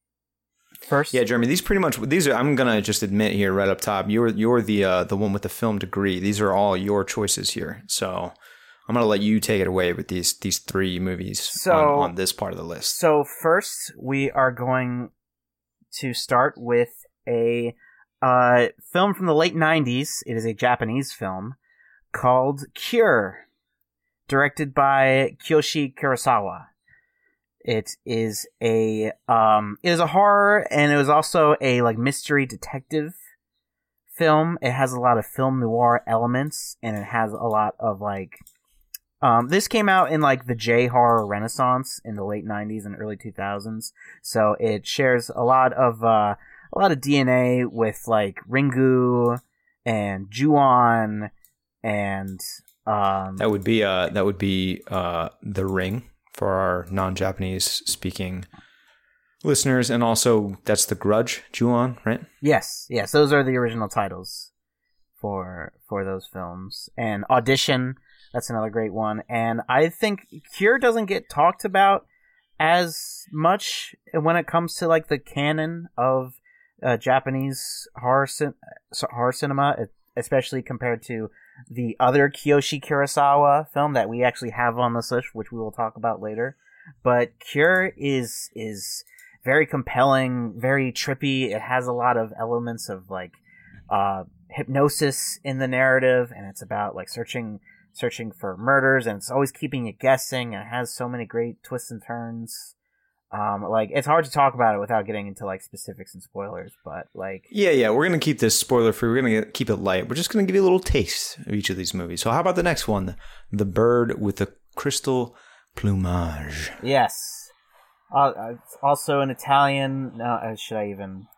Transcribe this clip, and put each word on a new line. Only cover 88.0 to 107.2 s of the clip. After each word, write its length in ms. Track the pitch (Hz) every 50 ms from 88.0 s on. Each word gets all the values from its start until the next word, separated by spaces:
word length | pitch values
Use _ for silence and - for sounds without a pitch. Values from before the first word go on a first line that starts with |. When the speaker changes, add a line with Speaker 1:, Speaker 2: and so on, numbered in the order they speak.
| 139 143 139 131 123 113 - - - - _
Speaker 1:
is 480 | - 110 110 107 101 98 - - - - _ _ - - - _ _ _
very 200 | 127 131 151 156
compelling, 880 | 139 - 131 123 - - 127 127 139 135 131 131 127 127 123 120 117 98
very 340 | 117 117 131 135 139 135 127 -
trippy. 580 | - - - 139 127 - 143 135 131 131 117 101
It 80 | 107 107
has 240 | - 127 127 123
a 60 | 123 123
lot 240 | 120 120 123 120
of 160 | 117 110 110 104 -
elements 500 | 113 117 120 120 120 120 117 110 - -
of, 200 | 104 95 95 95
like, 220 | 98 92 92 87 _ _ _ _ _ _ _ - - - - -
uh, 360 | 104 101 98 101 98 95 92 - _ _ _ _
hypnosis 880 | - 139 143 - 135 139 139 147 143 - 156 143 135 - - - - - _
in 140 | 139 135 131
the 100 | 135 127
narrative, 640 | 127 127 131 131 131 131 127 127 127 127 123 120 120
and 100 | - 101
it's 160 | 98 98 - -
about, 340 | 90 107 104 104 104 -
like, 120 | - 92 -
searching, 520 | - 117 117 - - 127 117 110 107 98 _ _ _ _ _ _ _
searching 400 | - - 123 - - 120 113 101
for 240 | - - 101 92
murders, 500 | 90 107 123 139 139 131 135 135 131 120
and 120 | 113 107 101
it's 120 | - -
always 220 | 120 135 139 135 -
keeping 340 | - - 147 - 135 120
you 60 | 113 98
guessing, 600 | _ - 131 135 127 - - - 127 123 117 110
and 100 | 101 107
it 60 | 107
has 220 | 117 123 123 117 -
so 160 | - 127 123
many 160 | 123 123 117
great 380 | 101 - 117 117 120 113 _ _
twists 280 | - 131 123 - -
and 120 | 120 110 -
turns. 720 | - 117 120 117 117 117 117 117 113 - - - - - _ _ _ _ _ _ _ _ _ _ _ -
Um, 320 | 107 104 104 101 101 104 87
like, 220 | 107 110 110 101 -
it's 140 | 143 131
hard 180 | 143 147 165 160
to 40 | 135
talk 240 | - 151 143 139 123
about 220 | 120 123 113 107
it 20 | 101
without 280 | 101 104 120 110 101
getting 200 | 101 110 104 101
into, 180 | 101 98 - 113
like, 160 | 98 95 95
specifics 540 | - - - 95 - - 95 - 95 - -
and 80 | 92 92
spoilers, 500 | _ _ 98 98 101 - 90 92 98 _ _ _
but, 240 | - 78 90 85 _ _
like, 320 | -